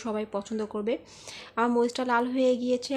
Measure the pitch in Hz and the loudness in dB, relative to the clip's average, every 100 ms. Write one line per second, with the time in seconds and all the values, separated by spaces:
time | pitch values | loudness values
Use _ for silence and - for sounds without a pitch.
0 | 240 214 214 202 202 220 214 214 208 277 | -4 -6 -4 -6 -6 -6 -4 -4 -2 -4
1 | - - - - - - 240 240 240 240 | -6 -20 -18 -18 -10 0 2 4 2 0
2 | 254 233 247 262 254 247 247 247 - | 0 2 2 2 4 4 2 0 0